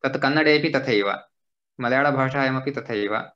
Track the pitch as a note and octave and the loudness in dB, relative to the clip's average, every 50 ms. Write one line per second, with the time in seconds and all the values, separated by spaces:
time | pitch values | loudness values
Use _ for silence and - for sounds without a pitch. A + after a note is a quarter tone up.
0 | - C3+ B2 C3+ - C3+ C#3+ D#3 D#3 D#3 D3+ D3 - E3 C#3+ C3+ B2 - A#2+ G#2 | -4 -4 -4 0 0 2 2 4 4 4 4 4 2 0 -2 -2 0 2 2 2
1 | G2+ G2+ G2 - - _ _ _ _ _ _ _ _ _ _ - B2 A#2+ B2 C3+ | 2 0 -2 -4 -8 _ _ _ _ _ _ _ _ _ _ -6 -4 -2 0 2
2 | C#3 D3 C#3 C3 C3 C3 C3+ C#3+ C3+ C3+ C3 C3 C3 C#3+ C#3 C#3 - - A#2 G#2 | 2 2 2 2 0 -2 0 -2 -2 0 -2 -2 -4 -4 -6 -6 -8 -6 -4 -4
3 | G#2 G2+ G#2+ - - - _ | -2 -2 -2 -4 -6 -8 _